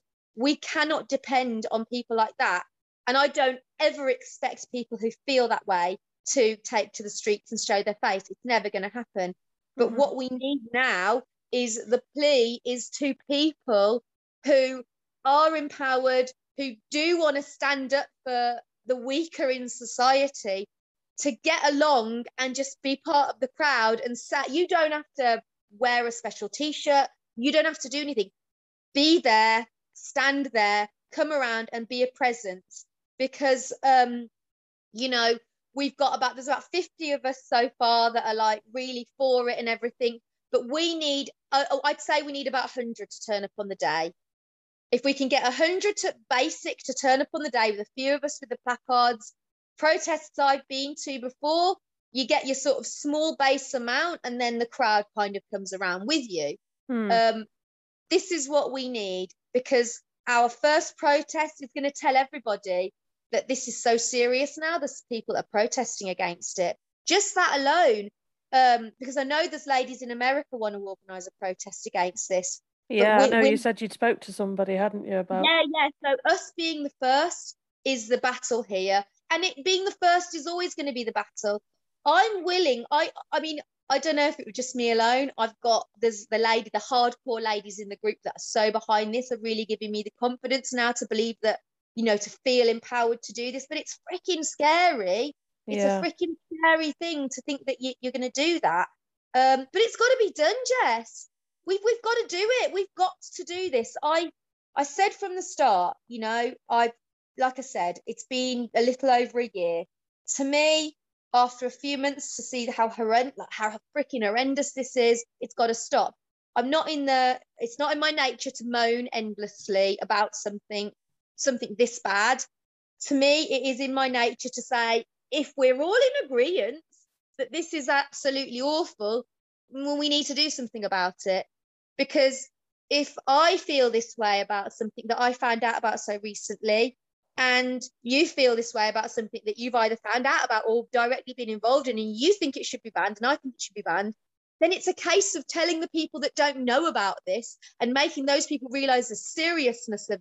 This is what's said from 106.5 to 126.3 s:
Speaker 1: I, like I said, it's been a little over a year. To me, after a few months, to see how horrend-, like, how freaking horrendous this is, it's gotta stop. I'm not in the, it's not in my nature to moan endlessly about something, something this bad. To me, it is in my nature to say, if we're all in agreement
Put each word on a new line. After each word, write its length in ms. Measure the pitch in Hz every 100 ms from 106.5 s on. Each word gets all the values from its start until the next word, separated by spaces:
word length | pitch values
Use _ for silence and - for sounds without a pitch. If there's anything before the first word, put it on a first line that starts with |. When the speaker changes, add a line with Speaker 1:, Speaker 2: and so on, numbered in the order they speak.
| - -
Speaker 1:
I, 240 | 233 233 - _ _ _ -
like 200 | 262 262
I 40 |
said, 360 | 254 214 175 175 -
it's 180 | -
been 460 | - 254 254 247 233
a 80 | 233
little 280 | 240 254 269
over 300 | 240 240 240
a 100 | 240
year. 320 | 190 170 170 185 _ _ _ - -
To 80 |
me, 520 | 277 294 311 311 302 _ _ _ -
after 340 | 247 247 - 247
a 40 |
few 260 | - 285 277
months, 400 | 277 277 - -
to 60 |
see 240 | - 254 233
how 220 | 240 220
horrend-, 460 | - 220 233 262 190
like, 120 | -
how 260 | - 214 214 _ 294
freaking 280 | 277 254 208
horrendous 460 | 226 269 277 277
this 240 | 269 254 254
is, 280 | 233 233 - -
it's 140 | -
gotta 200 | - 233
stop. 400 | 226 - 254 185 _ _ _ _ 240
I'm 140 | 247
not 200 | 311 311
in 140 | 302 277
the, 320 | 262 254 254 _ -
it's 200 | 233 -
not 140 | 294
in 80 | 294
my 100 | 302
nature 400 | 302 262 233 269
to 140 | - 233
moan 400 | 240 233 240 247
endlessly 840 | 233 214 202 202 - - 190 196 196
about 320 | 202 208 190
something, 560 | - 214 202 - 208 208 _ _ _ _ -
something 400 | 277 240 226 214
this 220 | 240 -
bad. 400 | 202 196 226 262 - _ _ _ _ - -
To 80 |
me, 280 | 277 277 302
it 240 | 311 262 269
is 120 | 247
in 140 | 269
my 140 | 269 262
nature 400 | 247 240 247 -
to 100 | -
say, 420 | - 240 233 233 - _ -
if 220 | 311 269 -
we're 240 | 262 254
all 140 | 320
in 300 | 466 523 571
agreement 560 | 302